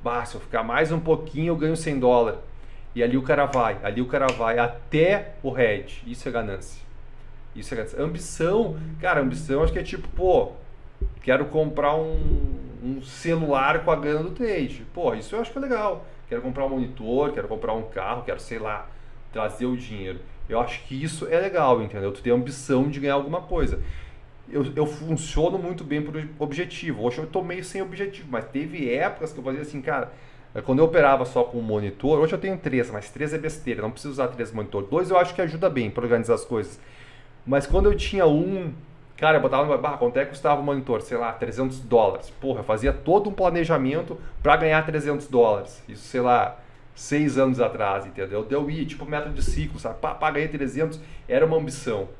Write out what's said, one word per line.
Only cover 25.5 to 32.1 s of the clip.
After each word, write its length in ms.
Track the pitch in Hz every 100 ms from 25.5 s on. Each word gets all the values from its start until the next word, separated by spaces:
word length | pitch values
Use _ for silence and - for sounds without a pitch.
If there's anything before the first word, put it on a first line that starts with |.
| 185
muito 260 | 175 165
bem 160 | 151 147
por 140 | 147 156 151 -
objetivo. 640 | 151 139 175 - 165 107
Hoje 160 | 120 135
eu 80 | 156
tô 160 | 190
meio 200 | 170 185
sem 200 | 180 190
objetivo, 460 | 185 190 196 - 156
mas 160 | 120 -
teve 440 | 135 160 160 131
épocas 440 | 127 190 - 160
que 40 | 151
eu 60 |
fazia 160 | 127 135
assim, 220 | 147 147
cara, 280 | 156 139 - - - - -
é, 80 | -
quando 160 | - 131
eu 80 | 160
operava 400 | 165 143 135 123
só 180 | 127
com 140 | 120 120
um 40 |
monitor, 560 | 110 107 101 - 135